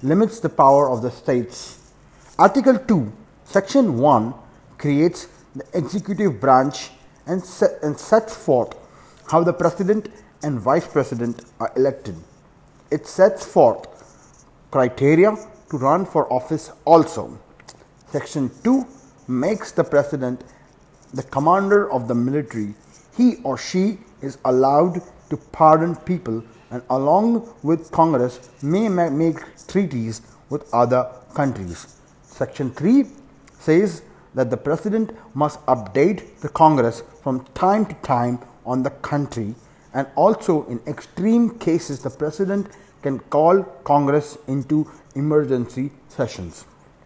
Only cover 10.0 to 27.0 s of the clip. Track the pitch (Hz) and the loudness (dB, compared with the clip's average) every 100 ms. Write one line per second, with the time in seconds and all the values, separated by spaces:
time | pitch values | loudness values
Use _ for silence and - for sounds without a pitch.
10 | 214 - - _ 151 131 107 156 160 151 | -4 -18 -20 _ -6 -4 0 0 0 -2
11 | 127 120 120 117 - _ 113 127 139 - | -2 -4 -6 -6 -14 _ -6 0 0 -2
12 | 104 82 80 _ _ _ _ _ _ 156 | -12 -14 -16 _ _ _ _ _ _ -6
13 | - - 190 - - 196 127 104 - - | -6 2 4 4 -2 4 4 4 -10 -20
14 | - - _ _ _ _ _ 143 127 - | -20 -20 _ _ _ _ _ -2 -2 0
15 | 139 160 202 208 - - _ 147 131 165 | 2 4 4 2 -12 -20 _ -4 0 0
16 | 185 165 - 127 127 160 - - - 165 | 0 -2 -2 -4 -4 -8 -8 -8 4 6
17 | 151 - 64 - _ _ - - - _ | 6 -4 -12 -14 _ _ -20 -20 -20 _
18 | _ 143 - 156 127 - 226 269 254 - | _ -10 -8 -6 -6 -4 0 0 -2 -16
19 | - _ - 127 127 175 - - 165 143 | -20 _ -8 -4 -2 -4 -6 -4 0 2
20 | 135 143 127 127 - _ _ _ _ _ | 0 -4 -6 -8 -14 _ _ _ _ _
21 | _ 131 - 139 151 185 196 202 - 127 | _ -12 -6 -2 2 2 4 2 2 -4
22 | 117 120 123 143 147 117 104 104 - - | -2 -2 -2 -4 -6 -8 -8 -10 -20 -20
23 | _ - 247 - 139 127 - 185 196 196 | _ 2 2 2 -6 -6 -4 -2 -2 -4
24 | - - 139 - 123 127 135 143 180 175 | -14 -12 -12 -6 0 2 4 4 2 -2
25 | - - _ - - - 160 160 170 165 | -10 -20 _ -10 -10 4 6 6 2 -4
26 | - 180 117 113 110 - _ 123 - 127 | -4 -6 -4 -8 -8 -20 _ -14 -4 -2